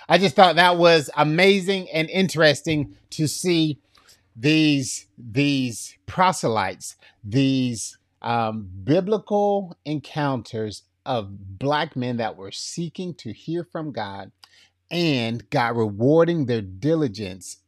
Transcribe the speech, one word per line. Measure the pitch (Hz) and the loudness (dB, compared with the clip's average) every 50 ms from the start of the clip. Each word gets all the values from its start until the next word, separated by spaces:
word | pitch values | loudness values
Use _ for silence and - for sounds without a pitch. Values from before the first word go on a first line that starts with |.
| - - | -2 2
I | 156 180 | 2 4
just | 196 180 - | 4 4 6
thought | - 190 175 156 | 6 6 8 8
that | 160 180 180 180 170 | 6 6 6 6 6
was | 175 170 170 165 139 - - | 6 6 6 6 4 0 0
amazing | 147 151 151 156 170 185 196 202 196 180 185 196 190 185 - | 0 2 2 2 4 4 4 4 4 2 -2 -4 -4 -4 -4
and | - 160 160 - | -4 -4 -4 -2
interesting | - 185 190 160 - 156 165 151 139 - - 165 156 151 139 - - - _ _ | 0 0 0 0 2 4 4 4 4 2 0 -2 -2 -2 -2 -4 -8 -16 _ _
to | - - 156 143 | -6 -4 -2 -2
see | - - - 185 175 165 160 156 143 - _ _ _ _ _ _ _ _ _ _ _ | -2 -2 -2 0 2 2 2 0 -2 -6 _ _ _ _ _ _ _ _ _ _ _
these, | 117 110 151 156 156 156 151 147 139 127 107 - - - _ _ - | -4 0 2 4 4 4 4 2 2 0 -4 -6 -10 -12 _ _ -20
these | 120 120 101 135 143 143 143 135 127 127 104 - - - - _ _ - | -16 -6 -2 0 0 2 2 0 -2 -4 -6 -8 -12 -16 -18 _ _ -6
proselytes, | - - 185 185 - - - 135 113 107 95 95 95 - - - - _ _ _ _ _ - | -2 2 2 2 2 0 -2 -2 0 0 -2 -2 -4 -8 -14 -18 -18 _ _ _ _ _ -10
these, | 104 107 139 135 135 135 131 127 123 120 107 - - - _ _ _ _ _ - | -4 0 2 2 2 2 0 0 -2 -4 -6 -8 -12 -14 _ _ _ _ _ -4
um, | 113 117 117 113 110 110 110 104 92 92 98 95 | -2 0 0 0 -2 -4 -6 -10 -12 -14 -8 -2
biblical | 110 151 185 185 190 220 208 - - 208 208 202 202 202 202 196 170 180 - - | 0 2 2 2 0 -2 -2 -2 -2 -2 0 2 2 0 -2 -4 -6 -12 -14 -10
encounters | 143 156 147 - - - 160 147 139 135 120 104 - - 110 110 107 98 - - _ _ _ - | -6 -6 -6 -8 -8 -6 -4 -2 -2 -2 -4 -6 -8 -8 -6 -6 -6 -8 -12 -16 _ _ _ -8
of | 143 131 117 101 98 98 101 98 98 98 95 | -6 -4 -4 -4 -6 -10 -14 -16 -16 -10 -6
black | 131 139 147 147 165 156 - | -2 -2 0 0 -2 -4 -4
men | 131 123 123 123 117 | -6 -4 -4 -2 -2
that | 113 107 80 85 | -4 -4 -6 -8
were | 95 101 | -14 -14
seeking | - - - - - 170 175 160 - - 185 180 143 | -14 -12 -12 -10 -8 -8 -8 -8 -8 -8 -10 -10 -10
to | - - 120 101 | -12 -12 -14 -14
hear | - - - 165 175 160 | -12 -10 -6 -6 -6 -6
from | - - 170 156 151 | -8 -8 -10 -8 -8
God, | 127 113 107 98 98 98 95 104 - _ _ - _ _ _ _ _ _ _ - | -8 -8 -8 -8 -10 -12 -14 -16 -18 _ _ -20 _ _ _ _ _ _ _ -8
and | 165 175 175 160 143 123 113 113 113 120 - _ | -4 -2 0 0 0 0 0 -2 -4 -6 -8 _
God | - 139 120 117 117 | -2 0 0 0 0
rewarding | 117 113 107 101 98 120 135 156 165 170 165 170 165 139 | 0 0 -2 0 0 2 4 6 6 4 4 2 0 0
their | 120 120 113 | 0 0 -2
diligence | 101 92 95 95 95 147 165 160 156 123 98 104 107 90 92 92 - - - - _ | -2 -6 -8 -4 -2 0 0 2 0 -2 -4 -6 -8 -8 -10 -12 -14 -18 -20 -20 _